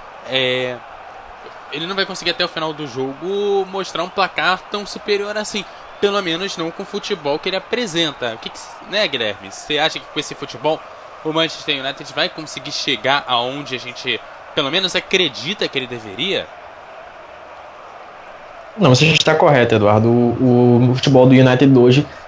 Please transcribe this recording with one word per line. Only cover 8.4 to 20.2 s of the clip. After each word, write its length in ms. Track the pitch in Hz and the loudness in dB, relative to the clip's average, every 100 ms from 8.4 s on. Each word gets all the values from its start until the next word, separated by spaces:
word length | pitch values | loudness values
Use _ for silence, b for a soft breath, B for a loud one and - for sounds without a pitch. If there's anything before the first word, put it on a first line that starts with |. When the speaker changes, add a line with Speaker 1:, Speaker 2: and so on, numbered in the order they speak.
| - | -12
Speaker 1:
que, 80 | - - - - | -16 -18 -18 -8
né, 160 | 196 180 | -4 -2
Guilherme? 460 | 131 107 95 98 | -2 -4 -6 -12
Você 260 | - - 147 | -14 -6 -2
acha 220 | 156 156 | -2 -4
que 60 | - | -12
com 120 | 151 | -10
esse 160 | - | -10
futebol 460 | - 143 123 151 156 - - - - 156 | -12 -14 -6 -4 -4 -8 -20 -20 -10 -4
o 80 | |
Manchester 440 | 160 160 - - 139 | -2 -2 -4 -6 -6
United 300 | 135 135 139 | -6 -10 -10
vai 160 | 147 175 | -6 -6
conseguir 420 | - 151 143 147 | -6 -14 -12 -10
chegar 540 | - 151 123 127 143 123 | -8 -4 -2 0 -2 0
aonde 480 | 117 123 143 131 127 | -2 -2 -8 -10 -10
a 20 | |
gente, 400 | 123 - 131 107 - - - - | -12 -10 -6 -8 -8 -20 -10 -4
pelo 160 | 139 | -2
menos, 240 | 180 185 180 | -2 -2 -4
acredita 720 | - 190 160 120 143 208 160 | -2 -2 -2 -4 -8 -6 -6
que 100 | 135 | -6
ele 100 | 123 | -8
deveria? 600 | 120 107 98 185 135 82 - - - - - - - - - - - - - - - - - - - - - - 220 | -12 -12 -8 -6 -6 -6 -14 -20 -20 -20 -20 -20 -20 -20 -20 -20 -20 -20 -20 -20 -20 -20 -20 -20 -20 -20 -20 -12 2
Speaker 2:
Não, 180 | 156 127 | 4 6
você 120 | 156 | 4
está 280 | 156 165 156 | 2 4 4
correto, 400 | 170 127 117 110 | 6 4 4 4
Eduardo. 320 | 104 107 117 | 4 4 4
O, 300 | 120 | 4